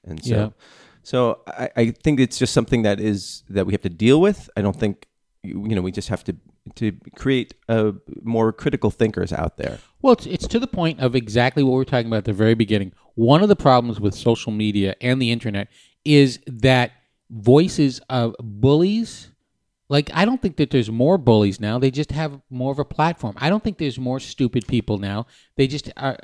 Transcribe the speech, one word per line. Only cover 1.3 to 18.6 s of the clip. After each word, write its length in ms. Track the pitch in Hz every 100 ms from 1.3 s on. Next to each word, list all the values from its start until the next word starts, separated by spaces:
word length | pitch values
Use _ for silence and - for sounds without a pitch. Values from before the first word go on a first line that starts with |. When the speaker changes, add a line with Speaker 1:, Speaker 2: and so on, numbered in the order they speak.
| - -
Speaker 1:
I, 220 | - 123 123
I 140 | 117
think 300 | - 156 139
it's 180 | 127 -
just 160 | 123
something 280 | 139 117 120
that 180 | 107 101
is, 440 | 107 101 - - -
that 160 | 98 92
we 60 |
have 80 | 104
to 80 | 95
deal 300 | 85 110 151
with. 280 | 196 196 - -
I 60 |
don't 140 | 101 -
think, 280 | 107 92 _ _ _ _
you, 240 | 90 98 107
you 60 |
know, 80 | 101
we 100 | 90
just 160 | 95 -
have 160 | -
to, 120 | - 85 _ _ - -
to 160 | 110 87 - -
create, 360 | 135 131 - _ -
uh, 240 | 113 107 95 - -
more 280 | 113 113 113
critical 400 | - 143 - 107
thinkers 400 | - 110 92 90
out 240 | - 80 -
there. 200 | - - - _
Speaker 2:
Well, 140 | 269
it's, 100 | 233
it's 220 | - 180 -
to 100 | 233
the 80 | 254
point 340 | 185 165 127
of 140 | 131
exactly 480 | 127 110 113 127 147
what 100 | 131
we 40 | 131
were 80 |
talking 220 | 131 123 113
about 120 | 110
at 60 |
the 80 | 107
very 220 | 98 110
beginning. 380 | 113 104 107 95 - _ -
One 260 | 117 151
of 60 | 208
the 60 | 196
problems 440 | 143 123 120 107
with 140 | 104
social 360 | - 120 113 -
media 460 | 107 107 101 98 -
and 180 | 123 131
the 100 | 120
internet 380 | 117 113 98 104 _ _ _ 151
is 340 | 147 135 117 -
that 460 | 117 131 127 120 _ _ _ _
voices 720 | 117 107 143 185 - 139 127 -
of 260 | 127 117 -
bullies, 880 | 117 101